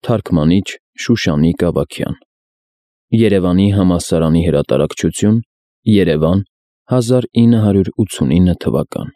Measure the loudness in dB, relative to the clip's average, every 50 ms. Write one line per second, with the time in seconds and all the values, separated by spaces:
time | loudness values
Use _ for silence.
0 | -2 -2 -4 -4 -2 -2 -2 0 2 2 0 0 -2 -4 -12 -16 _ _ _ -16
1 | -4 -2 -2 -2 0 -2 0 0 0 0 0 0 -2 -2 -2 -2 -4 -6 -6 -8
2 | -8 -8 -8 -12 _ _ _ _ _ _ _ _ _ _ _ _ _ _ _ _
3 | _ _ 0 2 2 2 2 2 0 2 2 2 2 2 2 2 2 2 0 0
4 | -2 -2 -2 0 2 2 2 2 2 0 0 0 0 0 0 0 0 -2 -4 -4
5 | -4 -4 -2 0 0 0 0 0 -2 _ _ _ _ _ _ _ _ 0 2 2
6 | 2 2 0 0 0 0 0 0 -2 _ _ _ _ _ _ _ _ _ -2 -2
7 | 0 2 0 0 0 -2 _ 2 2 4 4 2 2 2 2 2 0 -2 -2 -4
8 | -4 -4 -2 -4 -2 0 2 2 2 2 0 -2 -4 -4 -4 -4 -4 _ -8 -10
9 | -10 -12 -16